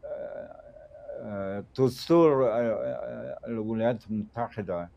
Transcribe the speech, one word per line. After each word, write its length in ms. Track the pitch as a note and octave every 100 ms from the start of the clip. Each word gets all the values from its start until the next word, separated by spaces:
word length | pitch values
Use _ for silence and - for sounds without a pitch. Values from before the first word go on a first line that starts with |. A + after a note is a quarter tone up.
| -
آه، 1600 | - - - - - - - - - - - A2 G2+ G2 G2+ F#2 -
دستور، 680 | C3 C3 - E3+ E3 C3+ B2
آه، 840 | A2 A#2+ G#2+ C2 E2+ A#2 A#2 A#2+ - -
الولايات 600 | A#2 A2 A2+ A#2 A#2 -
المتحدة 840 | G#2+ G#2 - A#2 - F#2 F2 F2